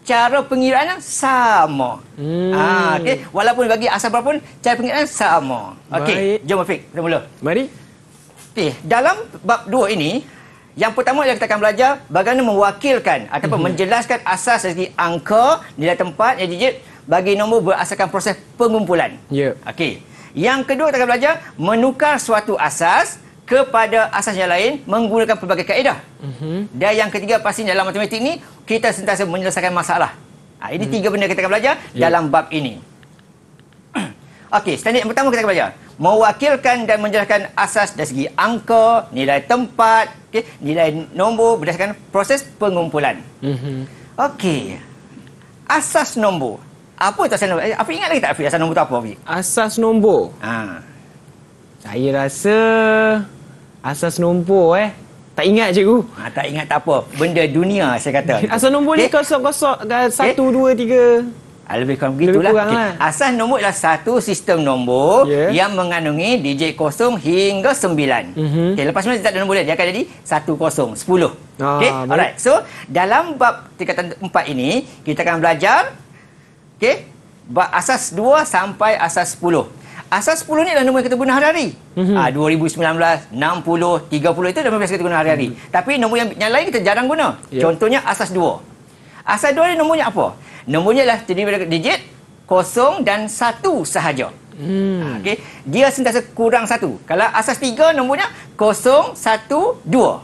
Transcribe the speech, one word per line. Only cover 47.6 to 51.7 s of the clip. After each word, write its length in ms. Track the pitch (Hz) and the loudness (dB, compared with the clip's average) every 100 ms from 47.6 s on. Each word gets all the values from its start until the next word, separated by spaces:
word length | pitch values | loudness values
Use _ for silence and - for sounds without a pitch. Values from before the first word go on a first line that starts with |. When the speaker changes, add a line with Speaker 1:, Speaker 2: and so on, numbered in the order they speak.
Speaker 1:
Eh, 100 | 208 | -2
Afiq 220 | - - | -2 -4
ingat 140 | 330 359 | -4 -2
lagi 120 | 302 | 0
tak, 100 | 143 | 0
Afiq, 120 | 139 | -2
asas 120 | 143 165 | -2 0
nombor 160 | 165 | 0
tu 80 | 165 | 0
apa, 140 | 143 123 | 0 -2
Afiq? 200 | 113 98 | -6 -14
Speaker 2:
Asas 500 | - 170 185 - 220 | -8 -6 -2 -2 -2
nombor? 460 | 220 220 220 208 151 87 - | 0 2 4 4 4 0 -8
Speaker 1:
Ha. 440 | 107 113 107 85 - - - - - - - - - | -8 -8 -8 -14 -18 -20 -20 -20 -20 -20 -20 -20 -20